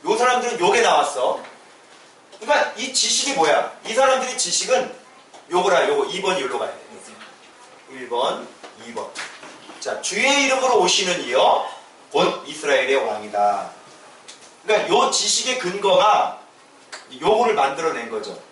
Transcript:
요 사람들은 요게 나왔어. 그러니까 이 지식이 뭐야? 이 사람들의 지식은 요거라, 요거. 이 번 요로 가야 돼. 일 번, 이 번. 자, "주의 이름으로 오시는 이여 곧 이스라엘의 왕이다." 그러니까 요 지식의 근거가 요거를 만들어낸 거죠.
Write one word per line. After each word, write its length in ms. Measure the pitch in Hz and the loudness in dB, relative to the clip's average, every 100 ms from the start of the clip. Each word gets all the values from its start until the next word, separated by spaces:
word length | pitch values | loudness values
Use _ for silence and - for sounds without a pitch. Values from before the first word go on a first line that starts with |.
| 170 | 0
요 120 | 220 | 2
사람들은 420 | 247 247 240 - | 2 2 -2 0
요게 220 | 208 233 | 2 4
나왔어. 600 | - - - - - - - - - - - - - - _ - | 4 4 2 0 -2 -2 -10 -20 -20 -20 -20 -20 -20 -20 _ -16
그러니까 320 | 226 294 - - | 0 0 0 -4
이 160 | 262 | -6
지식이 400 | - 226 - 277 | -2 -2 -2 -2
뭐야? 400 | - 156 - - - - | 0 2 2 0 -10 -4
이 80 | |
사람들의 440 | 220 269 254 254 - | 2 2 2 -2 -6
지식은 580 | 175 - - 254 262 - - - - - - | -4 -4 0 0 0 -12 -20 -20 -20 -20 -4
요거라, 360 | 175 190 175 202 | 0 2 2 2
요거. 180 | 214 - | 0 -2
이 100 | 185 | -4
번 180 | 190 185 | -2 -2
요로 200 | - - | -4 -4
가야 100 | - | -6
돼. 60 | - - - - - - - - - - - - | -10 -20 -20 -20 -20 -20 -20 -20 -20 -20 -20 -20
일 180 | 131 120 | -16 -6
번, 380 | 120 - - - - - - 117 | -2 -2 -4 -12 -18 -20 -20 -12
이 80 | |
번. 160 | 110 - - - - - - - - | -10 -10 -12 -14 -16 -20 -20 -20 -12
자, 200 | - - | -8 -6
"주의 420 | - 202 269 277 | -6 0 2 2
이름으로 360 | 269 262 254 226 | 2 2 4 4
오시는 420 | 175 - 180 160 | 4 2 0 -2
이여 440 | 123 123 120 - - - - - - | 0 4 4 4 -2 -12 -20 -20 -4
곧 320 | - 185 - 139 | 0 2 0 -10
이스라엘의 500 | - 143 135 131 135 | -8 0 2 2 0
왕이다." 760 | 127 107 107 104 104 101 - - - - - - - - - - | 0 -4 -4 0 2 0 -6 -14 -20 -20 -20 -20 -20 -20 -20 -14
그러니까 260 | 196 214 - | 0 0 4
요 160 | 240 254 | 2 2
지식의 500 | - - - 262 247 | 0 0 0 -2 -2
근거가 800 | 175 196 202 185 208 185 - - - - - - - - - 127 | -4 -2 4 6 6 4 2 -6 -18 -20 -20 -20 -20 -20 -18 -2
요거를 320 | 170 220 233 190 | 2 4 4 2
만들어낸 540 | 180 170 160 135 117 | 0 0 -4 -4 -6
거죠. 260 | 110 - - - | -8 -8 -14 -18